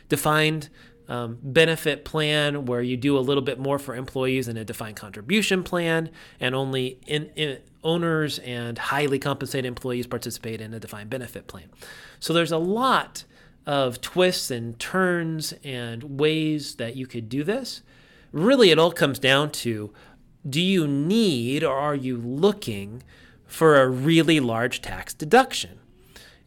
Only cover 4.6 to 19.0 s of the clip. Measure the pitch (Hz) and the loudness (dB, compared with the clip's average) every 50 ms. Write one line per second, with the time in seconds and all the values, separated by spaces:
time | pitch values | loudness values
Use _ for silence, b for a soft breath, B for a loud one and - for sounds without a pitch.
4.6 | 110 101 113 - 113 107 104 - - 104 92 - 104 123 190 220 190 - 190 185 | -8 -10 -10 -10 -10 -12 -12 -14 -14 -14 -14 -10 -4 0 2 2 2 2 0 0
5.6 | 180 - 180 175 170 165 165 165 165 165 - B B B B B B 127 131 135 | 0 -2 -2 -2 0 0 0 0 -2 -4 -8 B B B B B B -2 -2 -2
6.6 | 139 135 131 131 127 127 131 - - - 151 151 151 147 - 151 151 147 131 - | -2 -2 -2 -2 -4 -4 -8 -10 -8 -6 -6 -6 -6 -6 -6 -6 -4 -4 -6 -8
7.6 | - _ _ _ - 160 165 175 170 170 160 156 151 143 - - - 123 123 120 | -14 _ _ _ -2 -2 0 0 0 0 0 0 0 -2 -4 -6 -8 -8 -8 -8
8.6 | 120 120 113 - - - 135 143 147 139 139 135 - 143 135 - 139 120 - 135 | -6 -8 -8 -6 -4 -2 0 0 2 2 0 0 0 -2 -4 -4 -4 -6 -4 -4
9.6 | 127 127 120 - - 127 123 123 120 120 131 117 - 120 110 - - 113 113 107 | -4 -4 -6 -6 -6 -6 -4 -4 -6 -6 -6 -8 -6 -8 -10 -10 -8 -10 -8 -10
10.6 | 110 107 113 110 110 101 110 104 104 107 131 131 120 110 - - - - - - | -10 -12 -12 -12 -12 -14 -14 -14 -10 -8 -8 -8 -8 -10 -12 -14 -14 -16 -18 -18
11.6 | 78 - - B B B B B B B B B B - 160 170 170 151 165 160 | -18 -20 -20 B B B B B B B B B B 0 2 2 2 2 0 0
12.6 | 170 180 208 226 262 262 220 160 139 - - - - _ b b b b b b | 0 0 0 0 2 2 2 2 0 -2 -8 -18 -18 _ b b b b b b
13.6 | b 151 143 139 135 127 117 - - - - 175 180 180 175 - - - 131 117 | b -2 0 0 0 0 -2 -6 -10 -2 2 4 4 4 2 0 -4 -4 -6 -6
14.6 | 117 117 117 - - - - 190 185 180 175 170 165 160 160 156 151 - - - | -6 -8 -8 -10 -8 -4 0 0 2 2 2 0 -2 -4 -4 -4 -6 -8 -10 -10
15.6 | - 143 131 123 120 117 117 113 139 151 139 135 151 156 156 160 156 156 156 151 | -12 -10 -8 -8 -8 -8 -8 -10 -10 -8 -2 2 2 2 4 2 2 0 0 -2
16.6 | 139 - - - 117 117 123 135 131 123 - 120 113 107 127 139 147 175 214 269 | -4 -6 -8 -8 -8 -8 -8 -8 -10 -8 -8 -10 -8 -6 -4 -4 -2 -2 -2 -4
17.6 | 247 - - - - b b b b b b b b b b 147 170 233 277 247 | -4 -8 -12 -14 -16 b b b b b b b b b b 2 4 6 6 8
18.6 | 226 175 156 156 165 175 170 - | 8 8 8 8 6 4 4 2